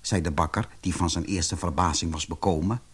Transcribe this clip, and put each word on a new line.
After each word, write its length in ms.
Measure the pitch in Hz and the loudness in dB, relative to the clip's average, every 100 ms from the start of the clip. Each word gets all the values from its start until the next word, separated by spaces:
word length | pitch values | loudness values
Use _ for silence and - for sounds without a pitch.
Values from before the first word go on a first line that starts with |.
zei 200 | - 101 | 0 0
de 100 | 82 | 0
bakker, 380 | 76 78 - 110 - | 2 2 2 -4 -4
die 140 | 92 | -4
van 160 | 87 85 | 0 0
zijn 140 | 82 | 0
eerste 320 | - 95 80 87 | -2 -2 -2 -2
verbazing 560 | 90 73 90 80 85 | -2 2 2 2 -2
was 140 | 78 - | -4 -4
bekomen 540 | 85 101 80 87 123 - | -2 0 2 2 -2 -4